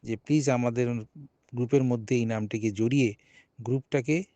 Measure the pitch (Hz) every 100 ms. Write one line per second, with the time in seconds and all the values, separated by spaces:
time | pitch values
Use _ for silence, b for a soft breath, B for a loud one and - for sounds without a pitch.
0 | - 110 - 151 139 123 123 117 123 120
1 | 107 - 143 _ _ 120 120 139 131 120
2 | 107 127 113 113 107 117 110 101 113 139
3 | 123 101 b b b _ 117 131 - 143
4 | 127 156 196